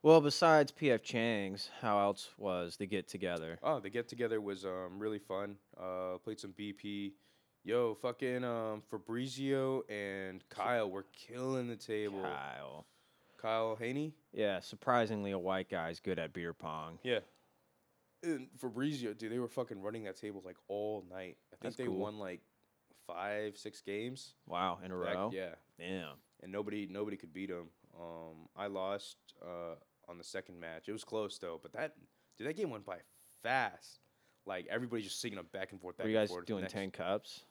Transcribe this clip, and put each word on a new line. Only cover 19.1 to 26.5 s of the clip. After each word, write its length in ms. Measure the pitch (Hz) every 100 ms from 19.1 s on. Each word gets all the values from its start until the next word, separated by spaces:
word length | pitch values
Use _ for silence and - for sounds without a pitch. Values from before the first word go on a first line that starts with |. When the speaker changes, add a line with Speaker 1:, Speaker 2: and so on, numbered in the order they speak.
Speaker 2:
dude, 180 | 107 110
they 60 | 117
were 80 | 120
fucking 320 | - 120 104
running 240 | 98 113
that 120 | 107 95
table, 240 | 104 98
like, 140 | 92 85 _
all 340 | 101 107 107 90
night. 260 | 92 92 - _
I 60 | -
think 40 |
Speaker 1:
That's 140 | - 120
Speaker 2:
they 100 | 123
Speaker 1:
cool. 100 | 92
Speaker 2:
won, 220 | 104 107
like, 220 | 98 90 _ _ _ _ _ - -
five, 480 | 85 98 104 107 101
six 240 | 107 -
games. 540 | - 101 117 131 - - -
Speaker 1:
Wow, 320 | 87 92 87
in 80 | 90
a 60 | 92
Speaker 2:
Back, 120 | 87
Speaker 1:
row? 160 | 87 101
Speaker 2:
yeah. 220 | 95 92 80 _ -
Speaker 1:
Damn. 380 | 87 95 80 69 _ _
Speaker 2:
And 100 | 92